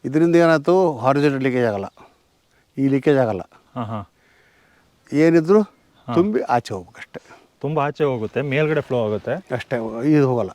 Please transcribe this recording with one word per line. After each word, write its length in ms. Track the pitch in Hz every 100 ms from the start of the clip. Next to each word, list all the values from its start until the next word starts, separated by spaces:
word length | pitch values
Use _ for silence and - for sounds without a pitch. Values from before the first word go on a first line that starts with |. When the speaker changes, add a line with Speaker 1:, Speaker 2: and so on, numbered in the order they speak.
Speaker 1:
ಇದರಿಂದ 320 | 131 151 170 170
ಏನಾಯ್ತು? 600 | 165 160 147 185 180 127
ಹಾರಿಜಾಂಟಲ್ 460 | 123 143 147 135
ಲೀಕೇಜ್ 240 | 131 123 117
ಆಗಲ್ಲ, 200 | 101 98 - - _ _ _ _ _ _ -
ಈ 100 | 135
ಲೀಕೇಜ್ 300 | 135 151 139
ಆಗಲ್ಲ. 240 | 120 95 - _ _
Speaker 2:
ಹಾ, 100 | 127
ಹಾ. 260 | 110 110 98 _ _ _ _ _ _ _ _ _ _
Speaker 1:
ಏನಿದ್ರು 500 | 143 160 165 160 208
Speaker 2:
ಹಾ. 520 | 202 _ _ _ -
Speaker 1:
ತುಂಬಿ 260 | 120 202 214
ಆಚೆ 340 | - 120 -
ಹೋಗ್ಬೇಕಷ್ಟೆ. 460 | 98 85 - - - - - _ _
Speaker 2:
ತುಂಬ 200 | 139 156
ಆಚೆ 240 | 143 -
ಹೋಗುತ್ತೆ, 380 | 147 127 107 123
ಮೇಲ್ಗಡೆ 380 | 143 135 151 151
ಫ್ಲೋ 260 | - 123 107
ಆಗುತ್ತೆ. 480 | 104 117 156 -
Speaker 1:
ಅಷ್ಟೇ, 220 | 123 - 123 113 110 139 151
ಇದು 120 | 135
ಹೋಗಲ್ಲ. 220 | 120 95